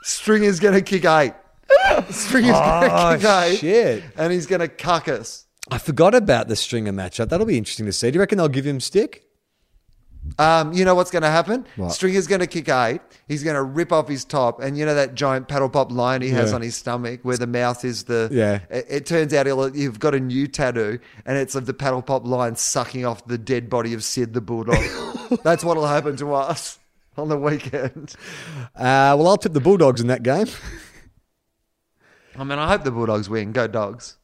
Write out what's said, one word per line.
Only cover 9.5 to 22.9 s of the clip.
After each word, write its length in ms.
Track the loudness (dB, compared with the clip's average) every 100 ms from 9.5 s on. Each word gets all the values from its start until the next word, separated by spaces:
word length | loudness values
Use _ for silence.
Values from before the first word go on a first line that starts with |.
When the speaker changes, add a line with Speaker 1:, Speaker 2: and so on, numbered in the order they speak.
| _ _ _ _ _ _ -16 -14 0
Speaker 1:
Um, 320 | 4 4 2
you 120 | 0
know 100 | 4 4
what's 140 | 2
gonna 180 | 0 2
happen? 360 | 2 2 -4 -6 -8
Speaker 2:
What? 140 | -6
Speaker 1:
Stringer's 340 | -2 0 0 0
gonna 220 | 0 0
kick 200 | -4 -2
eight. 320 | 2 2 -2 _ _ _
He's 160 | -6
gonna 180 | -2 -2
rip 300 | -2 -4 0
off 160 | 0 0
his 160 | -6
top. 360 | -4 0 0 -2
And 160 | -6 -4
you 80 |
know 100 | -2
that 200 | 0 0
giant 320 | -2 -2 -2 -2
paddle 220 | -2 0
pop 240 | 0 0
line 280 | 0 0 0
he 80 | 0
has 200 | 0 2
Speaker 2:
Yeah. 60 | 0
Speaker 1:
on 60 |
his 120 | -4
stomach 460 | -10 -6 -6 -6 -8
where 140 | -4 -2
the 100 | -2
mouth 380 | -2 -2 -2
is 200 | -6 -8
the 240 | -2 -2 0
Speaker 2:
Yeah. 260 | 0 2 0 -4
Speaker 1:
It, 160 | -8 -6
it 180 | -6 -2
turns 260 | 0 2
out 120 | 2 2
he'll, 300 | 0 -2 -2
you've 240 | -6 -2
got 140 | 0 0
a 40 |
new 280 | -2 -2 -4
tattoo 500 | -2 -4 -2 -4 -4 -12 -20
and 120 | -6 -4
it's 160 | -2
of 120 | -6 -6
the 80 |
paddle 280 | -4 -2 -4
pop 240 | -2 -4 -2
line 300 | -2 -2 -4
sucking 480 | -4 -4 -4